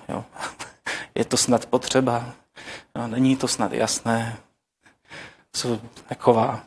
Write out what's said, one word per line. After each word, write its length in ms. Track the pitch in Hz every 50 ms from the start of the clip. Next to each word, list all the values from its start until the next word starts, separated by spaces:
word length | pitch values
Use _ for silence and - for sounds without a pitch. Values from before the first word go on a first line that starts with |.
| - -
jo? 160 | - 104 117 - - - - - - - - -
<laughs> 460 | - _ - - - - - - -
Je 100 | - 113
to 120 | - - 117
snad 280 | - - 123 113 -
potřeba? 600 | - - 131 - - - 131 131 131 120 117 120 123 - - _ _ - - - - - - - _ -
No, 120 | 135 120 117
není 280 | 110 123 131 131 135
to 120 | 131 143 127
snad 260 | - - 117 98 -
jasné? 640 | 117 113 110 - - - 117 113 117 113 117 113 - - _ _ _ _ _ _ _ _ _ _ _ _ - - - - - - _ _ _ -
Co 260 | - - 123 117 107 113 117 - - - -
taková 520 | 120 - - - 120 113 113 135 123 113 -